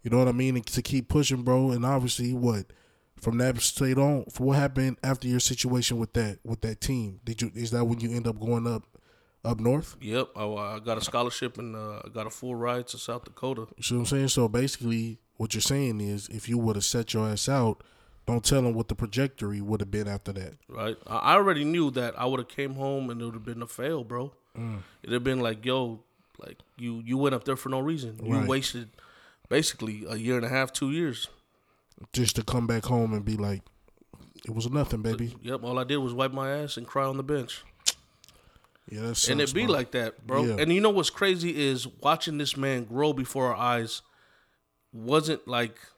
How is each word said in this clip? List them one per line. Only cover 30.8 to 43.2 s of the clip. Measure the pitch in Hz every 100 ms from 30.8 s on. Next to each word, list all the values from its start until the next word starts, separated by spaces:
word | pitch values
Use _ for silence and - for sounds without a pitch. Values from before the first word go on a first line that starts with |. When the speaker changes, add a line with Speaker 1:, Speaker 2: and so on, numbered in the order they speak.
| 139
Speaker 2:
years." | 156 165 113 - - _ _ _ _ _ - 104
Speaker 1:
Just | 127 117 -
to |
come | 107 123 117
back | 117 -
home | 120 113
and | 107
be | 101 107
like, | 101 98 - _ _ _ _ - - -
"It | -
was | 110 120
nothing, | 143 139 113
baby." | 110 110 117 -
Speaker 2:
Yep. | 117 131
All | 120 127
I |
did | 127 147
was | 127
wipe | 120 131
my | 135 135
ass | 143 147 143
and |
cry | 120 139
on | 135 135
the |
bench. | 135 147 117 - - _ - - _ _ - _ _ _ _ _ -
Speaker 1:
Yeah, | 107
that | 113 113 -
Speaker 2:
And | 143
it | 139
Speaker 1:
sucks, |
Speaker 2:
be | 156 226
Speaker 1:
bro. |
Speaker 2:
like | 147 120
that, | 127 113 - 113
bro. | 135
Speaker 1:
Yeah. | 123 107
Speaker 2:
And | 156
you | 180
know | 214
what's | 196 151
crazy | - 196 180 170 147
is | 139 127 117
watching | - 139 160 - 147
this | 143 139
man | 135 131
grow | 113 120 151
before | 135